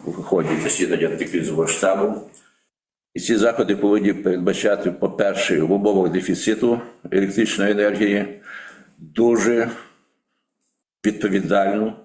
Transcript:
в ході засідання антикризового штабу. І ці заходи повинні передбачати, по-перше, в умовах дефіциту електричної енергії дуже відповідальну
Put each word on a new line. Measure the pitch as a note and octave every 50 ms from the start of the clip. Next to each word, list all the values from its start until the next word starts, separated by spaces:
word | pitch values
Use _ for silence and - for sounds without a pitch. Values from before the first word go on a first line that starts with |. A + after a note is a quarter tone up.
| -
в | E2 F2 F#2+
ході | E2+ - G2 F2 D#2 D#2 D#2+ D#2
засідання | D#2 D2 - - F#2 D#2+ F2 D#2+ E2 D#2+
антикризового | - - E2 - - E2+ D#2 C#2+ - D#2+ E2 -
штабу. | - - - F#2+ F#2+ G2+ G2+ G#2+ G#2+ A2 - - - - _ _ _ _ _ _ _ _ _ _ _ _ _ _ _
І | -
ці | - - A#2
заходи | G#2 G#2 A#2 A2+ - A2 F#2+ G2+
повинні | G2 G2+ G2+ G#2 G#2+ G2 G2
передбачати, | F#2+ F#2 - F#2+ F2+ F2+ F2 F#2+ F#2+ - - G#2+ G2+ G2 - F#2
по-перше, | E2+ - G2+ F2+ - - G#2 G2+ F#2+ - - - F#2 D2+
в | D#2 E2
умовах | G2 G2+ G2+ G#2+ G2+ F#2+ F#2 E2+
дефіциту | D#2+ F#2 F2 - F2+ - - A2 A2 G#2+ B2+ A#2+ A#2+ A#2+ - - - _ - -
електричної | - F#2+ G2 G2 G2 G#2+ A2 G#2+ - - G2+ G2+
енергії | G#2 G#2 G#2 G#2 G2+ G2+ G#2 G2+ G2+ G2+ G2 G2 - - - - - - - - - - - _ _ _
дуже | - - - - A#2 A#2+ A#2 A2+ G2 A2+ A#2 A#2 A2+ A#2+ A#2 - - - _ _ _ _ _ _ _ _ _ _ _ _ _ _ _ _ _ _ _ _ _ _ -
відповідальну | G#2+ G#2 - - G#2 F#2+ G2 F2+ D#2+ G2 G2 G2 G2 G2+ G#2+ G#2+ A2+ A2 -